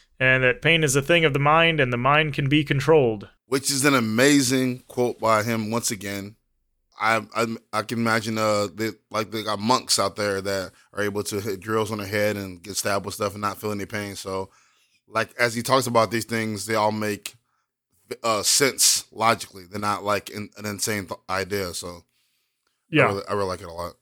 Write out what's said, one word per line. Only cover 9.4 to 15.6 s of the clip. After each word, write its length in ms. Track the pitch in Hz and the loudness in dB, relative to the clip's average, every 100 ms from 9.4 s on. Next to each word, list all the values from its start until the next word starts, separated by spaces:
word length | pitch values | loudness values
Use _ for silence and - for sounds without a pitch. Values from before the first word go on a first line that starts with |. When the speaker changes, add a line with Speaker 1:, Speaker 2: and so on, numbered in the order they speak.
Speaker 2:
got 140 | 107 104 | -6 -2
monks 380 | 107 123 - - | 0 0 0 0
out 200 | 98 - | 0 0
there 240 | 104 98 | -2 -2
that 300 | 98 98 90 - _ | -2 -4 -6 -12 _
are 100 | - | -4
able 220 | 104 101 | -4 -4
to 160 | 101 101 | -4 -4
hit 220 | 107 95 | -4 -8
drills 320 | 104 110 107 | -2 -2 -2
on 60 | 107 | -4
their 80 | 98 | -4
head 280 | 104 104 101 | 0 0 0
and 260 | 95 87 | -6 -12
get 140 | 90 95 | -10 -6
stabbed 300 | 107 101 98 | -2 -2 -4
with 80 | - | -4
stuff 160 | 104 | -4
and 100 | 101 | -4
not 160 | 104 98 | -6 -4
feel 140 | 107 | -6
any 140 | 104 92 | -6 -6
pain. 320 | 110 101 95 | -8 -8 -10
So, 320 | 98 95 95 _ _ _ _ _ _ | -8 -8 -8 _ _ _ _ _ _
like, 260 | 110 110 - | -4 -2 0
as 160 | 120 | -2
he 60 | 117 | -2